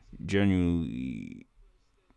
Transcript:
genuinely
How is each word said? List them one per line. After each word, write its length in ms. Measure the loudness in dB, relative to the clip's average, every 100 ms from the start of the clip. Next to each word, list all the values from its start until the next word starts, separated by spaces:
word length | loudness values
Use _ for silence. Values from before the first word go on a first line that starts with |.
| -20 -14
genuinely 1200 | -2 2 4 4 4 2 -2 -4 -6 -8 -12 -14 -20 _ -20 _ _ _ _